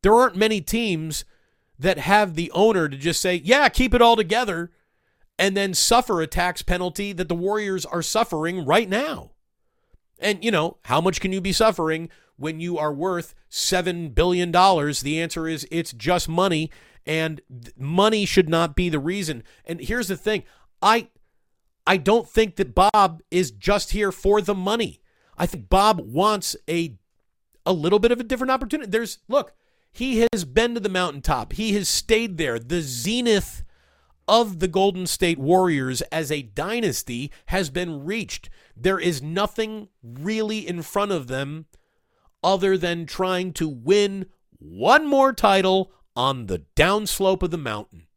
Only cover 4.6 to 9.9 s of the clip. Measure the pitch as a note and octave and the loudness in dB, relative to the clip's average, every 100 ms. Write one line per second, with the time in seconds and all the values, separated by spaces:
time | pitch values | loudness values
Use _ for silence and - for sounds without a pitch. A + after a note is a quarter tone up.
4.6 | E3+ _ _ _ _ _ _ - F#3+ G3 | -6 _ _ _ _ _ _ -2 0 0
5.6 | G3 F#3 - A#3 A#3+ F3 D#3+ F#3 F3+ E3+ | -2 0 4 4 2 -4 -2 -2 -2 -4
6.6 | - F3+ F3+ - G3+ F3 F#3 E3+ F#3 G#3+ | -4 -2 -4 -6 -8 -6 -4 -4 -2 -2
7.6 | G3+ F#3+ - E3+ D#3 A3 A3+ D#3+ D#3+ F#3 | -2 -6 -4 -6 -2 -2 0 -2 -4 -4
8.6 | C#3 F3+ G#3 G3+ D4+ C4 - _ _ _ | 2 2 2 -2 -4 -8 -14 _ _ _
9.6 | _ _ _ | _ _ _